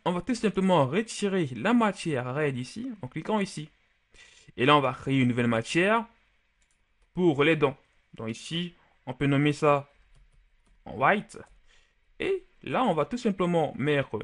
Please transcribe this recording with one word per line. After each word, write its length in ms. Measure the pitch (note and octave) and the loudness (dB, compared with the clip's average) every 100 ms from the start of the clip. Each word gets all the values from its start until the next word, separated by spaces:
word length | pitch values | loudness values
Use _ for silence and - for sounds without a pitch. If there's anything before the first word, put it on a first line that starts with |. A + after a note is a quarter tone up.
| E3+ | -4
on 60 | |
va 100 | F3 | -4
tout 120 | - | -4
simplement 540 | A#3 G#3 F#3+ F#3+ F3 B2+ | -2 -2 0 2 4 2
retirer 640 | C3+ A3+ - G3+ F#3+ C#3+ A#2+ | 0 -4 -4 -2 0 -2 -2
la 180 | F3+ | 0
matière 600 | A#3+ G#3+ - E3+ C3 B2 | 2 2 -2 -4 -4 -4
raide 240 | C#3 D3+ B2 | -2 -2 -4
ici, 320 | B2+ G#3+ C4 G#3+ | -8 -10 -10 -10
en 40 | - | -12
cliquant 320 | D#3 F3+ G#3+ | -10 -4 -2
ici. 300 | F#3+ - D3+ _ _ _ _ - - - - - | -2 -6 -14 _ _ _ _ -20 -20 -20 -14 0
Et 80 | B2+ | 4
là, 100 | D3 | 6
on 40 | |
va 140 | C3 | 4
créer 260 | B2+ C3+ C3+ | -2 0 2
une 80 | B2 | 2
nouvelle 200 | A#2+ A#2+ | 2 2
matière 580 | A2+ - E3 G3 A3+ A3 _ _ _ _ _ _ _ _ _ _ | 0 0 0 2 0 -2 _ _ _ _ _ _ _ _ _ _
pour 300 | F3 F3 C#3 | 0 2 4
les 120 | D3 D#3+ | 4 4
dents. 220 | C#3+ - _ _ _ - | 2 0 _ _ _ -10
Donc 140 | A2+ | -10
ici, 440 | A2+ - E3 F3 - _ _ B2+ | -10 -8 -6 -6 -10 _ _ -14
on 80 | |
peut 140 | C3 C#3 | -2 0
nommer 260 | C#3 D3 | 2 2
ça 340 | D3 D3+ C#3+ C#3 _ _ - _ _ _ _ _ _ - | 2 2 2 0 _ _ -20 _ _ _ _ _ _ -12
en 100 | G#2 | 0
white. 420 | C#3+ G3+ - - - _ _ _ _ _ _ - | 2 2 -4 -16 -20 _ _ _ _ _ _ -6
Et 240 | - F#4+ - _ | -4 -4 -8 _
là, 200 | - F3 B3 | -6 -2 0
on 80 | |
va 120 | D#3 D3 | 0 -2
tout 120 | A#3+ | -2
simplement 560 | A3 F#3+ F3 E3+ C#3+ - | -2 0 0 0 -2 -2
mettre 400 | C#3+ C#3+ C3 G#2+ | 0 0 -2 -8